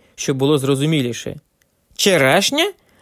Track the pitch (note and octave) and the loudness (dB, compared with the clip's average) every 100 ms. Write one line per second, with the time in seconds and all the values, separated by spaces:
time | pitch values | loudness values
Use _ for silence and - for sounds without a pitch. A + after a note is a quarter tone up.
0 | _ - - C3+ C#3 D3+ C3+ C3+ D3+ D#3+ | _ -10 -6 0 0 2 0 0 0 0
1 | A#2+ A2+ - - - _ _ _ _ - | -2 -6 -10 -14 -18 _ _ _ _ -2
2 | G3+ F3 C3+ E3 G3+ C#4+ G4 - _ _ | 0 2 4 2 2 0 -2 -4 _ _